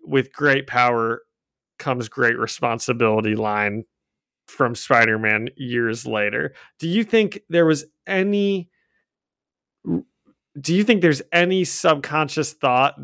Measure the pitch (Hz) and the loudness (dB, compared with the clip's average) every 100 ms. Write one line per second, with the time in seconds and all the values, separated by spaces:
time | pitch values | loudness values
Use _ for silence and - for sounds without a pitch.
0 | - 139 131 - 147 139 - 123 123 117 | -4 -2 -2 -2 0 0 0 0 2 2
1 | 113 117 _ _ _ _ _ - 139 123 | -2 -4 _ _ _ _ _ -10 -4 -4
2 | 113 - 120 117 110 - 120 113 - 117 | -4 0 0 0 -4 -4 -4 -2 -4 0
3 | 113 110 107 107 107 104 104 104 - _ | 2 2 0 -2 -2 -2 -2 -4 -10 _
4 | _ _ _ _ - - 123 120 - 120 | _ _ _ _ -10 -2 -2 -2 2 4
5 | 113 110 110 110 120 - 127 120 117 113 | 4 2 0 -2 -4 -8 -6 -2 -2 -4
6 | 123 107 104 107 143 - - - 165 196 | -4 -2 -2 -2 -6 -10 -20 -10 -4 -2
7 | 220 226 208 208 - 165 160 151 - _ | 0 0 0 -4 -2 2 4 2 -4 _
8 | - 190 196 202 202 196 175 _ _ _ | -6 -2 0 0 0 -2 -6 _ _ _
9 | _ _ _ _ _ _ _ _ - 82 | _ _ _ _ _ _ _ _ -6 -6
10 | - _ _ _ _ 143 139 180 214 214 | -6 _ _ _ _ -10 -2 0 2 4
11 | 170 139 - 170 175 190 175 - 170 147 | 4 2 0 2 2 2 -2 0 0 0
12 | - 151 147 156 147 - 135 123 139 - | 0 -2 -2 -4 -6 -2 0 2 2 -2